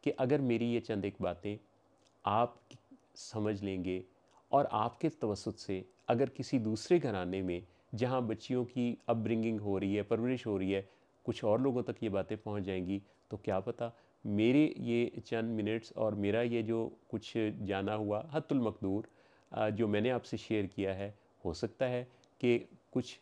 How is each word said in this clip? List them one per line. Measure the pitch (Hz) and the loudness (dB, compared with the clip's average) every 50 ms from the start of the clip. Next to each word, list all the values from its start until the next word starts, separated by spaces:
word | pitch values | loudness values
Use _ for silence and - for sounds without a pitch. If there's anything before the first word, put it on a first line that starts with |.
| - | 0
कि | 143 | -2
अगर | 139 - 131 123 143 147 | 0 2 2 4 4 4
मेरी | 139 123 117 113 117 | 4 2 2 2 2
ये | 120 117 117 | 2 0 0
चंद | 110 - 113 101 95 | 0 0 -2 -2 -2
एक | 101 101 - | -2 -4 -2
बातें | 95 87 87 90 - 104 104 107 - _ _ _ _ _ _ _ _ _ _ _ _ | -2 -2 -2 -2 -4 -6 -6 -6 -10 _ _ _ _ _ _ _ _ _ _ _ _
आप | 101 101 110 120 120 - - _ _ - - _ _ - - _ _ _ | 2 4 4 4 2 0 -12 _ _ -20 -20 _ _ -20 -20 _ _ _
समझ | - - - - 113 104 107 107 98 101 | -18 -16 -8 -4 -2 0 0 0 0 -2
लेंगे | 98 95 92 90 92 92 92 90 - _ _ _ _ _ - _ _ - | -4 -4 -2 -2 -2 -4 -4 -6 -10 _ _ _ _ _ -20 _ _ 4
और | 139 143 - - | 4 4 4 2
आपके | 107 107 120 - - - 160 | 0 0 0 -2 -2 -2 -2
तवसुत | - - - 107 104 - - 110 101 - | -2 0 -2 -2 -2 -2 -4 -8 -8 -8
से | - - 98 92 92 - _ _ _ - | -8 -6 -6 -6 -6 -10 _ _ _ 2
अगर | 123 117 139 127 | 2 2 2 0
किसी | - - 131 - - 131 | -2 -8 -6 -2 0 0
दूसरे | 110 107 110 110 - - 180 175 | 0 0 -2 -2 2 4 4 4
घराने | - 131 104 95 90 90 90 98 95 | 4 2 -2 -2 -2 -2 -2 -2 -2
में | 90 87 87 92 - _ _ _ _ - | -2 -4 -4 -6 -10 _ _ _ _ -4
जहाँ | 104 123 123 131 131 123 | -2 0 0 0 0 0
बच्चियों | 110 113 110 - - 131 127 123 | -2 -4 -6 -4 -2 -2 -2 -2
की | 120 - 127 120 120 117 - - - | -2 -2 -2 -2 -2 -2 -4 -8 -8
अपब्रिंगिंग | 117 113 110 104 117 113 110 113 113 107 | -6 -4 0 0 0 0 0 0 -2 -2
हो | 101 104 98 95 | -2 -2 -2 0
रही | 101 98 98 | 0 0 0
है, | 104 101 | 0 0
परवरिश | - 120 107 113 123 131 120 - | 0 0 0 2 0 -2 -2 -2
हो | 117 104 95 | -2 -2 0
रही | 95 95 98 | 0 0 0
है, | 98 98 - - _ _ _ _ _ _ | 0 -2 -6 -18 _ _ _ _ _ _
कुछ | - 117 - - | -6 -6 -2 2
और | 110 104 113 | 2 4 4
लोगों | 131 139 123 123 117 | 4 2 0 0 -2
तक | - 117 - - | -4 -4 -4 -4
ये | 110 | -2
बातें | 98 98 95 - 107 107 | 0 0 -2 -2 -6 -6
पहुँच | - 107 104 104 95 | -6 -6 -4 -4 -2
जाएंगी, | 95 95 92 92 90 98 101 101 - _ _ _ _ | -2 -2 -2 -2 -2 -4 -4 -4 -8 _ _ _ _
तो | - | -12
क्या | 101 - - 98 95 | -6 -2 0 0 0
पता | 95 120 117 - 120 117 - - - _ _ _ _ | -2 -4 -6 -6 -6 -8 -8 -12 -20 _ _ _ _
मेरे | 107 104 101 110 117 127 147 151 151 - - | -2 2 4 6 6 6 6 4 4 2 -4
ये | - 120 117 117 120 113 - - - | -4 0 2 2 2 0 -2 -8 -8
चंद | - 117 113 113 | -4 -4 -2 -2
मिनट्स | 113 117 110 104 104 110 113 110 - - | -2 -2 -2 0 0 -2 -2 -4 -8 -4
और | - 110 110 104 | -2 0 0 0
मेरा | 101 101 101 101 113 120 | 0 0 2 2 2 2
ये | 120 117 117 113 | 2 0 0 0
जो | 110 113 113 113 - - - _ _ | 0 0 0 -2 -4 -6 -12 _ _
कुछ | - 110 - - - | -8 -8 -8 -4 -2
जाना | 117 110 110 - - 110 95 98 98 98 101 107 | 0 0 0 0 -2 -2 -2 0 0 0 0 -2
हुआ | 107 107 104 104 107 - - 139 | -2 0 0 -2 -2 -4 -4 -6
हत्तुल | 156 156 - 143 135 | -6 -2 0 0 2
मकदूर, | 120 110 - - - 95 98 104 - - _ _ - - - - _ _ - | 2 2 0 0 -2 -2 0 -2 -4 -6 _ _ -20 -20 -20 -20 _ _ -2
अ, | 107 110 107 | 0 0 0
जो | 107 101 117 104 | 2 2 2 2
मैंने | 104 104 107 123 | 2 2 2 2
आपसे | 127 120 117 - - | 0 0 -2 -6 -8
शेयर | 110 - - 113 107 101 | -8 -4 -2 0 0 0
किया | 90 - - 98 95 95 | -2 -2 -2 -2 -2 -2
है, | 92 98 101 101 - _ _ _ _ - | -4 -6 -10 -10 -16 _ _ _ _ -4
हो | 92 82 | -4 -4
सकता | - - 113 - _ 131 | -2 -4 -6 -2 _ -2
है | 127 123 123 123 - - - - _ _ _ | 0 0 -2 -6 -8 -16 -20 -20 _ _ _
कि | - 123 120 120 - - - - _ _ - | 4 4 4 4 2 -4 -18 -20 _ _ -2
कुछ | 127 120 - - - | -2 -2 -2 -10 -18